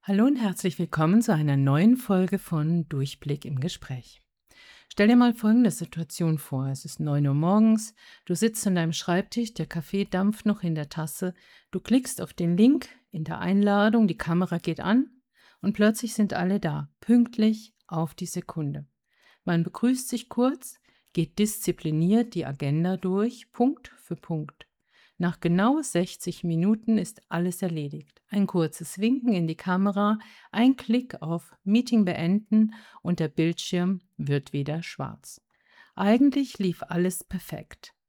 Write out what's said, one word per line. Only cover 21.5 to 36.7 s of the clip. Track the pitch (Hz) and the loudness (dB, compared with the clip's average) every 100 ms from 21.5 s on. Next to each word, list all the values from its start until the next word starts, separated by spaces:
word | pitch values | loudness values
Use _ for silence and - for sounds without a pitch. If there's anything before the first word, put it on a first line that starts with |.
| - - 170 160 156 170 220 240 | 0 -4 -4 -2 0 2 2 0
die | 180 | -4
Agenda | 151 139 143 151 175 185 | -8 -6 -2 0 -2 -2
durch, | 185 190 220 247 - | -2 0 -2 -4 -20
Punkt | - 247 320 - _ | -2 0 0 -12 _
für | - 165 | -14 -14
Punkt. | - 165 151 _ - _ _ _ _ _ | -6 -8 -8 _ -20 _ _ _ _ _
Nach | 175 165 | -4 -2
genau | - 175 214 294 | 0 2 4 2
sechzig | 294 175 165 - - 165 | 0 -2 -2 -6 -10 -8
Minuten | 175 165 185 220 220 220 | -4 0 2 0 0 -2
ist | 175 - _ | -2 -10 _
alles | 165 180 175 | -4 -4 -2
erledigt. | 185 160 147 151 - _ _ | -4 -4 -8 -10 -16 _ _
Ein | 202 196 | -2 0
kurzes | 180 160 - 165 - | 0 -2 -4 -14 -4
Winken | 220 262 240 | -2 0 0
in | 190 165 | 0 0
die | |
Kamera, | 160 - 180 196 196 208 214 - - - | -4 -2 0 0 2 0 0 -4 -20 -10
ein | - 247 | 2 4
Klick | 262 - 233 254 - | 4 0 -2 -2 -10
auf | 156 170 - _ | -6 -6 -8 _
Meeting | 196 220 - 233 | 0 2 4 2
beenden | 190 - 165 202 214 220 220 - - - | 2 0 0 -2 2 2 2 -2 -20 -12
und | - 175 | -6 -2
der | 156 | -2
Bildschirm | - 165 170 - 180 180 190 _ - | 0 -2 -2 -4 -2 -2 -4 _ -10
wird | 143 143 139 | -2 -2 -2
wieder | 147 143 156 | -6 -4 -6
schwarz. | 170 - 135 - - - _ _ _ _ - | -8 -10 -10 -10 -20 -20 _ _ _ _ -20
Eigentlich | - 196 240 285 269 269 - | -2 2 6 4 2 -4 -2
lief | 196 | -4